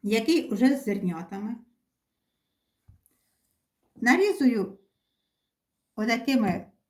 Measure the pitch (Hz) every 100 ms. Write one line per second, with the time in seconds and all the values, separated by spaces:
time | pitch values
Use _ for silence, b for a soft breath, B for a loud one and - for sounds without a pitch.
0 | 202 220 208 330 - 202 262 277 - 202
1 | 185 165 180 196 208 240 - _ _ _
2 | _ _ _ _ _ _ _ _ _ _
3 | _ _ _ _ _ _ _ _ _ -
4 | 226 320 403 370 262 226 185 - _ _
5 | _ _ _ _ _ _ _ _ _ -
6 | 220 233 262 262 202 175 - _ _